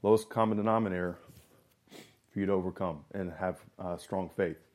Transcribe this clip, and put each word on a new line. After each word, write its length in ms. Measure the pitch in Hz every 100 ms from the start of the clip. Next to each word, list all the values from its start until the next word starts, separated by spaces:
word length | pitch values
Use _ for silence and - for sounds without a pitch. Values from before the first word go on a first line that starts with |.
lowest 260 | 101 110 -
common 280 | - 110 107
denominator 600 | 104 113 110 90 90 87 - - - _ _ _ _ - - _ _
for 100 | -
you 60 | 98
to 60 |
overcome 540 | 98 92 87 92 76 -
and 180 | 98 90
have, 280 | 82 92 90 - -
uh, 180 | 92 87
strong 320 | - 95 90
faith 300 | - 90 80 _